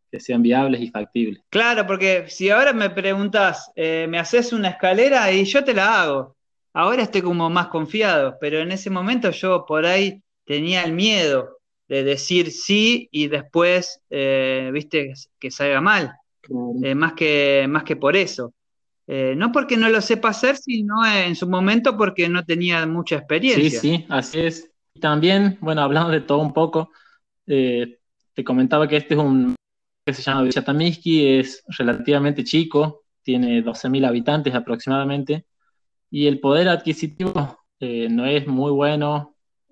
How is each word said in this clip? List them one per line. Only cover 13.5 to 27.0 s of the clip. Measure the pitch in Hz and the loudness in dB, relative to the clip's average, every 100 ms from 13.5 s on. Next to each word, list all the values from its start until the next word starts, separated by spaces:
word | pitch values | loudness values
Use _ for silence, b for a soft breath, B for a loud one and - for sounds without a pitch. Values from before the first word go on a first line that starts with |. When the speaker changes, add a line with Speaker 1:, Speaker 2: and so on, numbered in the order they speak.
| 165 175 180 175 - - | 0 2 2 -2 -12 -10
Speaker 2:
eh, | 143 135 135 131 131 131 | -4 0 0 0 -2 -4
viste, | 139 147 160 139 135 - _ | -8 -4 -4 -4 -10 -20 _
que | 135 | -12
salga | - 143 135 | -4 0 2
mal. | 180 208 139 - _ _ | 2 2 0 -10 _ _
Speaker 1:
Claro. | - 127 123 123 | -10 -8 -6 -4
Speaker 2:
Eh, | 135 135 | -2 0
más | 160 | -2
que, | 160 156 147 143 139 135 | 0 0 2 4 2 2
más | 151 | -2
que | - 139 | -4 -2
por | 139 185 | 0 2
eso. | 180 - 120 _ _ _ _ _ - | 0 -4 -12 _ _ _ _ _ -10
Eh, | 135 131 135 | -4 -2 0
no | 226 | 0
porque | 262 277 233 | 0 0 2
no | 226 | 2
lo | 220 | 2
sepa | 202 226 226 | 2 0 0
hacer, | 202 254 277 | 0 0 0
sino | - 233 208 214 226 | -2 -4 -2 0 2
en | 202 175 165 | 2 0 -2
su | 180 | -2
momento | 185 190 226 247 214 | 0 2 2 2 0
porque | 202 185 170 | -2 0 -2
no | 180 170 | -2 -2
tenía | 170 180 170 160 | -2 0 0 -2
mucha | 165 160 151 | -4 -4 -4
experiencia. | 143 156 254 220 151 117 | -2 0 2 2 2 2
Speaker 1:
Sí, | 147 170 | 0 -2
sí, | - | -2
así | 135 127 156 | -4 -4 -4
es. | 165 165 - _ _ | -4 -4 -16 _ _
Y | - | -6
también, | 156 151 170 196 202 190 | -2 2 4 4 2 0
bueno, | 156 151 | -2 0
hablando | 139 156 170 | 2 2 2
de | 160 | 0
todo | 127 147 | 0 0
un | 156 | 0
poco, | - 160 160 160 b | 0 0 0 -4 b